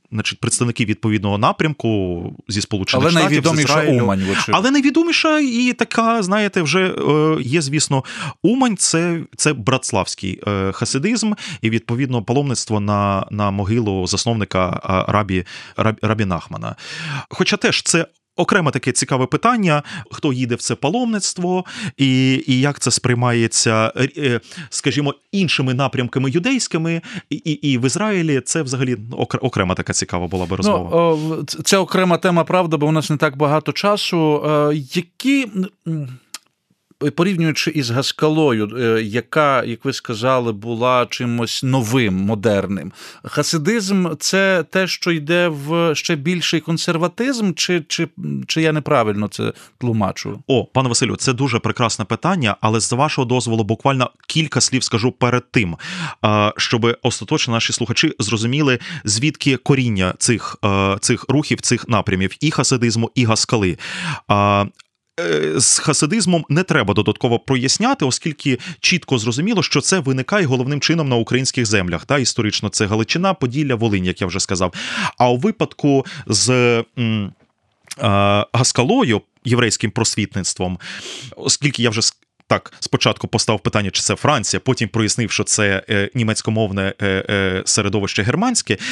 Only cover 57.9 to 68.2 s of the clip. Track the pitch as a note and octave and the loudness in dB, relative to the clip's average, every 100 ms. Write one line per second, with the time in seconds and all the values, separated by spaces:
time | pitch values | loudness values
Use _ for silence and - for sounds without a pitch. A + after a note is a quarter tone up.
57.9 | A2+ D#3 - G2+ A2 A#2 C#3+ C#3+ B2 - | 0 0 0 -2 -2 0 0 2 0 -4
58.9 | D#3+ G#2 A2 D3+ - C#3 B2+ - C3+ B2 | -8 -4 -2 -2 0 0 0 2 2 2
59.9 | G2 F#2 - - A2 - - G2+ G2 G2 | 0 0 0 0 0 -2 -4 -2 2 0
60.9 | G2 - A#2 - C#3+ - A#2 - A#2+ - | 0 -2 -2 0 0 0 -2 0 -2 0
61.9 | G#2+ - F#2 F#2+ - D3+ - C3+ B2 A#2 | 0 0 0 -2 -2 -2 0 0 2 0
62.9 | A2 A2+ - A2+ A2 - A2+ F#2 D#2 - | 0 -2 0 2 2 2 2 0 -2 -8
63.9 | - F3 C#3+ - G2+ G2+ G2+ G2+ _ - | -8 -8 -6 0 2 4 4 0 _ -20
64.9 | _ _ - E3+ D3+ D#3 D#3 - - - | _ _ -6 -2 0 0 0 2 2 0
65.9 | C#3 D3+ A3 F3 E3+ - D3+ F#3 D#3 G2+ | 0 2 0 2 0 2 0 2 2 2
66.9 | G2+ G#2+ G#2 B2+ A#2 - C3 C3 - A#3+ | 2 2 0 2 0 0 0 0 0 0
67.9 | C#4 C3 - | 0 -2 -2